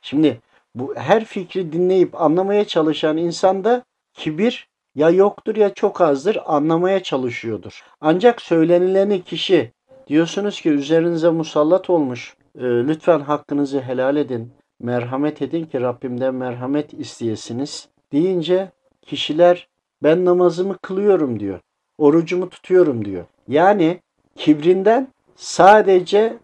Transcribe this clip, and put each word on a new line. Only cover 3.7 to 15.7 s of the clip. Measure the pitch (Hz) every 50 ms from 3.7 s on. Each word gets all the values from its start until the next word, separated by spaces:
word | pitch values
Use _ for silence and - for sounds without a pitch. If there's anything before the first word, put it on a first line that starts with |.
| 240 247 247 _ _ _ _ _ _
kibir | - - 165 156 151 202 240 240 - - _ _ _ _ _ _
ya | 131 147 165
yoktur | 170 185 196 202 202 - _ - 220
ya | 220 214 202 196
çok | - - 202 196 -
azdır, | 185 160 143 135 135 185 214 175 -
anlamaya | - 165 147 143 156 165 165 175 185 196 190 185
çalışıyordur. | - - 135 127 123 117 - - 117 110 98 90 104 - - _ _ _ _
Ancak | - 156 160 180 190 240 233 -
söylenileni | - - 170 165 160 165 175 175 180 185 190 190 196 202 208 185
kişi | 180 - - 165 - - 190 165 120 113 _ _ _ _ - - _ _
diyorsunuz | 143 151 165 165 165 202 202 208 196 -
ki | - 170
üzerinize | 151 143 143 143 160 165 165 175 170 165 156 175
musallat | 165 165 160 160 - 156 151 156 175 185 185 -
olmuş, | 180 170 147 131 123 117 - - - _ _ _ _
e, | -
lütfen | 123 127 120 120 120 143 156 160 - - 170 151
hakkınızı | 143 139 147 147 147 _ 147 143 143 135 135 139
helal | 127 123 131 123 127 131 143
edin, | 147 143 120 127 117 113 120 _ _ _ _ _ _
merhamet | - 120 123 123 117 120 131 135 143 151 151 -
edin | 143 - 165 165 165
ki | 160